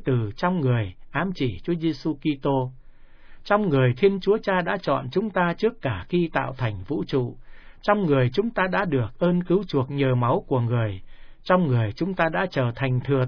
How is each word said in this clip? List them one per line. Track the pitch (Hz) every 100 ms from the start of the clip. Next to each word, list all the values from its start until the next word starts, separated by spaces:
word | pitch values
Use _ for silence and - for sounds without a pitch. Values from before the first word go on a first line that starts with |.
| -
từ | 123 104 -
trong | 180 185
người, | 131 120 98 - -
ám | 139 190 -
chỉ | 127 87
Chúa | -
Giêsu | 170 160 156 170
Kitô. | 143 156 139 147 135 127 - - - - - - -
Trong | - 208 202
người | 135 127 120
Thiên | 196 196
Chúa | 196 220
Cha | 208 185
đã | 175 196
chọn | 165 135 131
chúng | 185 214
ta | 185 175 170
trước | 220 -
cả | 170 90 -
khi | 175 165
tạo | 147 127 127
thành | 117 98 92
vũ | 170 -
trụ. | 139 120 - - - - -
Trong | - 208 180
người | 135 127
chúng | 160 233
ta | - 185
đã | 185 196
được | 135 104 -
ơn | 175 180
cứu | 175 185 202
chuộc | 139 131
nhờ | 139 135 123
máu | 120 175 -
của | 131
người. | 117 120 107 92 - - - -
Trong | - 185 160
người | 120 107
chúng | - 175
ta | 185 165
đã | 175 190
trở | 143 120 117
thành | 135 123
thừa | 135 139